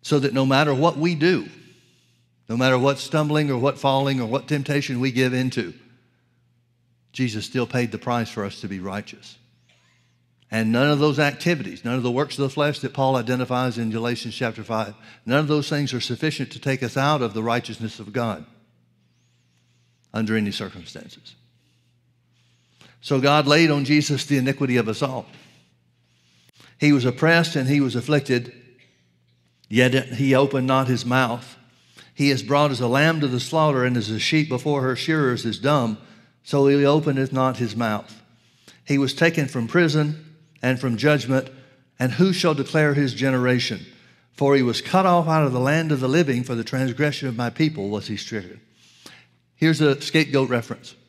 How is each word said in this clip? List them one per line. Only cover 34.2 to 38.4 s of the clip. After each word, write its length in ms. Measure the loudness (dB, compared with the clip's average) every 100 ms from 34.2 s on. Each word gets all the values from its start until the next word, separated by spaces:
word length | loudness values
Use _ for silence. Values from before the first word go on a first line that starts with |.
| 0 0 0
before 320 | -2 0 0
her 140 | 0 -2
shearers 500 | -2 0 0 0 -4
is 140 | -2
dumb, 400 | 0 2 0 -4 -12 -20 _ _
so 240 | -4 2 4
he 160 | 6
openeth 480 | 4 4 2 -2 -2
not 260 | 0 0 0
his 180 | -4 -2
mouth. 460 | -2 -4 -8 -20 _ _